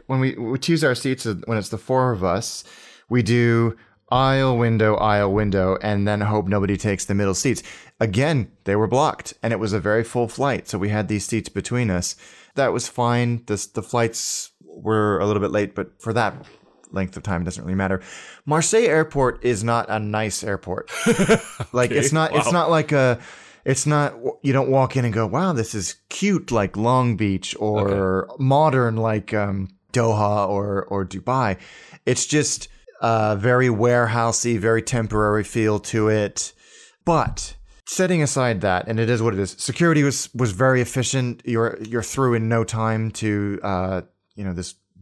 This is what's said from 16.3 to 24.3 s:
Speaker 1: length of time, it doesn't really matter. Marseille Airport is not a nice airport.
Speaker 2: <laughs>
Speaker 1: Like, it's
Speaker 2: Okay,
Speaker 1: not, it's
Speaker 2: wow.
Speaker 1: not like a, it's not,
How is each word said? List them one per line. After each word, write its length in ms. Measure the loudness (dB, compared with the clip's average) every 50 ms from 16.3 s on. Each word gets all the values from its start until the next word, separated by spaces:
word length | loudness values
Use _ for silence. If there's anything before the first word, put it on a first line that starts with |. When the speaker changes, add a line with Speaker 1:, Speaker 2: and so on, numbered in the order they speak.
| -4 -8 -14 -20 -20 _ _ _ _ _ _ _
Speaker 1:
length 260 | -6 -6 -4 -4 -6 -10
of 60 | -8
time, 180 | -6 -4 -4
it 40 | -4
doesn't 180 | -4 -6 -8 -8
really 120 | -4 -2
matter. 260 | -2 0 0 -2 -4 -6 -10 -16 -20 -20 -20 -20 -14 _
Marseille 400 | -2 0 0 0 2 2 4 4
Airport 580 | 4 4 2 2 2 0 0 0 0 0 0 -2
is 200 | 0 0 0 0
not 240 | 0 0 0 0 -2
a 100 | -4 -4
nice 440 | -4 -2 -2 -2 -2 -2 -4 -6 -4
airport. 480 | -6 -6 -6 -6 -6 -8 -8 -8 -8 -10 -4
Speaker 2:
<laughs> 60 | 0 0 2 2 4 2 2 2 0 -6 -10 -10 -10 -4 0
Speaker 1:
Like, 160 | 0 0 2
it's 200 | 0 0 0 2
Speaker 2:
Okay, 60 | 2
Speaker 1:
not, 200 | 2 0 2 0
it's 100 | 0 0 2
Speaker 2:
wow. 40 |
Speaker 1:
not 180 | 2 2 2 2
like 220 | 2 2 2 2
a, 280 | 2 2 4 2 2 0 -4 -12 -20 -20 -20 -20 -20 -8 _
it's 220 | -2 -2 0 0 0
not, 260 | 2 2 0 0 -4 -6 -6 -8